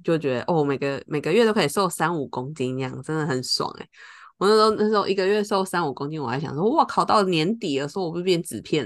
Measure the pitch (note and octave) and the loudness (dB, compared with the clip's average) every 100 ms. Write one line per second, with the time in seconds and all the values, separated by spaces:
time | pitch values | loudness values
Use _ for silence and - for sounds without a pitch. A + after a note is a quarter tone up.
0 | - D#3+ C#3+ B2 - E3 C#3+ C3+ C#3 C3+ | 0 0 0 -2 0 0 2 0 -2 -4
1 | - D3+ D3+ G#3 A3+ G#3+ E3+ G#3 F#3 - | -4 -4 2 4 4 4 2 2 -2 0
2 | E3 F3 B2 B2+ C3 D#3 B2+ C3 C3 B2+ | 0 0 -4 -6 -8 -4 -4 -2 -6 -8
3 | C#3 D#3 D3+ C3 B2+ - - - - - | -6 -4 -2 -2 -2 -4 -4 -8 -18 -18
4 | - - - - F#3+ G#3+ A3 G#3+ G#3+ G#3 | -20 -20 -18 -2 4 6 6 4 2 2
5 | - G3 F#3 G#3+ G#3 G3+ F#3+ F3 D#3 B2+ | 2 0 2 0 0 -2 0 0 -2 -2
6 | C#3+ D#3 B2 C3 C#3+ C3+ G#3 D#4+ A#3+ - | -6 -6 -4 -4 -4 0 0 2 0 0
7 | F#3 G#3+ F#3+ E3 E3 A#3 D#3 C3+ C#3+ G3+ | 2 2 4 2 2 0 -2 -2 -2 -4
8 | E3+ E3+ F#3 E3+ - G#2 - D#3 | -6 -2 0 0 0 -10 -2 -2